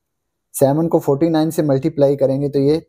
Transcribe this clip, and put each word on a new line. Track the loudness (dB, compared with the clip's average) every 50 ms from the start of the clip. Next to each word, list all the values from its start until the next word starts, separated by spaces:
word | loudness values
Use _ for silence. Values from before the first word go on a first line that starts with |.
| _ _ _ _ _ _ _ _ _ _ -2
सेवन | 0 2 2 2 2 0
को | 0 0 0
फ़ोर्टी | 0 0 -2 0 0 0
नाइन | 0 0 0 -2
से | -2 -2 0
मल्टीप्लाई | 0 0 0 -2 -2 0 2 2 2 2
करेंगे | 2 0 0 0 -2 -2 -2
तो | -2 0
ये | 2 2 0 -2 -4